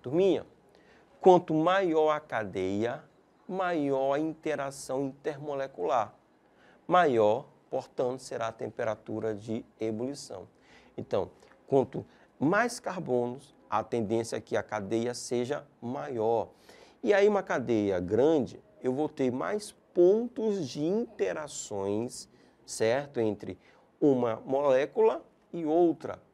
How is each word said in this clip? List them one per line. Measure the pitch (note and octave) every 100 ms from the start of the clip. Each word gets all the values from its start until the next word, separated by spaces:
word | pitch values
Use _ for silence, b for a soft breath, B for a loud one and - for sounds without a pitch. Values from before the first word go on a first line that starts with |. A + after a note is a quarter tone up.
Turminha, | - D3+ G3 C#3+ - _ _ b b b b _
quanto | - F3+ F3
maior | D#3 E3 F#3+ F#3+ D#3 D#3
a | D3+
cadeia, | - B2 G#2+ F#2+ F#2 G2+ A2+ C#3 - _ _ _ _
maior | F#3 F#3 F3 C#3+ C3+ C3+
a | C#3
interação | D#3 D#3 - D3 C#3 C#3 - C3 C#3
intermolecular. | C3 - C#3+ D3+ C#3 C3+ - F3 C3+ G#2+ - _ _ b b b b -
Maior, | F3 E3+ A#2+ G#2 A2+ C#3+ _ _
portanto, | C3+ - - B2+ C3
será | - B2+ A2+
a |
temperatura | A2+ A#2+ A2 A#2 G#2+ - A2 A2
de | G#2 A2 A2 - _
ebulição. | A2 A2 B2+ C#3 - F#2+ G2+ _ b b b -
Então, | B2 G#2+ F2 - B - _
quanto | C3+ B2 - A2 b b _
mais | C3+ G3+ A#3+ A#3+
carbonos, | - F#3 D3 B2 A#2+ B2+ - _ _
a | G#2+
tendência | A2 A#2+ G#2 A2+ A2+ A#2
é |
que | - A2+
a |
cadeia | G2 G#2+ G2 A2+ A#2
seja | B2 - B2 B2 D3 - _
maior. | A#2+ C3+ D3 B2 G#2+ A#2 F#2+ B B B B B
E | A3
aí, | G3+ G3+
uma | G3+
cadeia | F#3 F3 A#2+ A2+ G#2 F#2
grande, | F2+ G#2+ C#3 E3 G#2 - _ _
eu | B2+
vou | B2+ D3+
ter | - C3
mais | B2 E3 G#3 - - _
pontos | - F3 G#3 A#3+ - A3 G3 C#3
de | C3
interações, | D3+ G#3 A#3+ - G3 E3+ D3+ - - G#2 G2 G#2 A#2+ - - b b b
certo? | - - A2 B2+ C#3+ C3
Entre | A2 G2+ G2+ F#2 b b b _
uma | D3+ C3 A#2+ A2+ -
molécula | C3+ C#3+ C3 D3+ - A3 C4 - _ _
e | E3+
outra. | D#3+ D#3+ F3 D3+ A#2 F2+ _